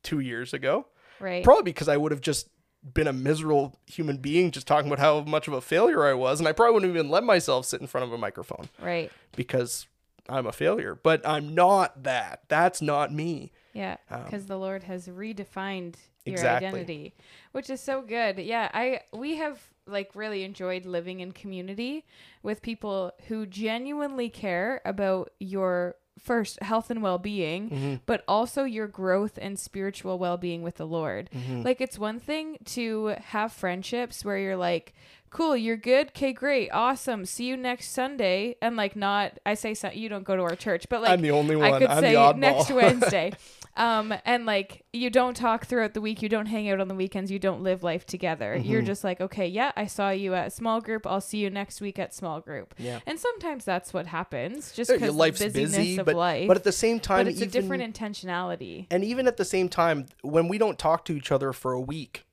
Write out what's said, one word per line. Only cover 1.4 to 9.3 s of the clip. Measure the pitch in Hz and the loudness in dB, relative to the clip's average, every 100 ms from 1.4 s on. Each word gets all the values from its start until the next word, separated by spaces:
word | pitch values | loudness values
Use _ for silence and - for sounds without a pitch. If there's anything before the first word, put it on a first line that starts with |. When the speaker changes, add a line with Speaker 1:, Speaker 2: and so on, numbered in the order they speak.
Speaker 1:
Probably | 180 392 | 10 10
because | 190 139 - | 8 -2 2
I | 147 | 2
would | 151 | 2
have | 147 | 0
just | 156 139 - _ _ _ 139 | -2 -2 -6 _ _ _ -4
been | 143 151 | 0 0
a | |
miserable | 131 135 156 156 147 139 _ _ | 0 0 0 4 2 2 _ _
human | - 156 139 | -6 -4 -2
being | 139 165 180 | 2 4 4
just | 135 - | 0 2
talking | 151 143 | 2 4
about | 139 | 4
how | 147 151 | 6 4
much | 151 156 - | 2 -2 0
of | |
a | 135 | -6
failure | - 160 240 302 | 2 4 6 6
I | 147 | 4
was, | 127 127 147 | 4 2 2
and | 160 | 2
I | |
probably | 156 233 | 6 6
wouldn't | 226 185 170 | 8 4 0
even | 143 | 2
let | 170 | 2
myself | 240 185 151 131 123 | 4 4 4 0 0
sit | - | -6
in | 135 | -4
front | 131 123 | -4 -4
of | |
a | 117 | -4
microphone. | 107 - 90 - - - | -6 -8 -12 -12 -14 -10
Speaker 2:
Right. | 175 170 160 - _ | -6 -4 -6 -14 _